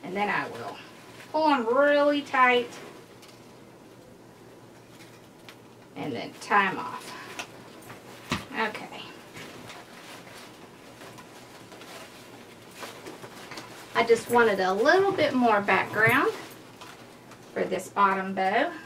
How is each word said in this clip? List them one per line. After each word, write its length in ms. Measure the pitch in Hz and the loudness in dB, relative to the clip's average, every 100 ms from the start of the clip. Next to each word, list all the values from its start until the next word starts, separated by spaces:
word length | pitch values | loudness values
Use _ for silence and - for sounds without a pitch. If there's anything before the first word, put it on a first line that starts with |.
and 100 | 165 | -8
then 140 | 196 208 | -4 -2
I 180 | - 120 | -2 -4
will 280 | 117 - - - - - - - | -10 -12 -12 -18 -20 -20 -20 -4
pull 180 | 311 311 | 0 2
'em 160 | 269 | 2
really 560 | 226 254 285 294 294 285 | 2 4 6 6 4 2
tight 480 | 277 254 254 247 240 - - - - - - - - - - - - - - - - - - - - - - - - - - - - - - - - | 0 4 4 4 0 -10 -16 -18 -20 -20 -20 -20 -20 -20 -20 -20 -20 -20 -20 -20 -20 -20 -20 -20 -20 -20 -20 -20 -20 -20 -20 -20 -20 -20 -20 -20 -18
and 180 | - - | -10 -8
then 180 | 240 - - | -8 -10 -14
tie 260 | - 208 190 | 2 2 2
'em 100 | 185 | -2
off. 340 | - - - - - - - - - - - - - - - 214 - | -8 -10 -14 -14 -14 -12 -14 -16 -20 -20 -18 -18 -18 -20 -8 -8 -6
Okay. 480 | 220 214 - - - - - - - - - - - - - - - - - - - - - - - - - - - - - - - - - - - - - - - - - - - - - - - - - - - - | -4 -4 -6 -14 -14 -16 -18 -18 -16 -16 -16 -16 -18 -18 -20 -18 -18 -18 -20 -20 -20 -20 -20 -20 -20 -20 -20 -20 -20 -20 -20 -20 -20 -18 -18 -18 -20 -20 -20 -20 -20 -20 -16 -16 -14 -16 -16 -18 -18 -16 -16 -16 -18 -4
I 80 | 226 | -2
just 260 | 233 226 - | 4 4 6
wanted 300 | 233 226 190 | 6 6 4
a 140 | 185 | 2
little 380 | 190 277 370 392 | 4 6 6 4
bit 220 | - 285 | 2 2
more 260 | 254 240 208 | 4 4 4
background 680 | 202 190 - 208 226 262 403 415 - - - - - - - - - - - | 4 0 0 2 4 6 2 -2 -14 -18 -20 -20 -20 -18 -20 -20 -20 -20 -12
for 100 | - | -6
this 240 | 180 180 - | -4 -4 -4
bottom 480 | - 196 190 190 | 2 2 2 -4
bow. 360 | 190 190 226 330 320 | -2 0 2 0 -4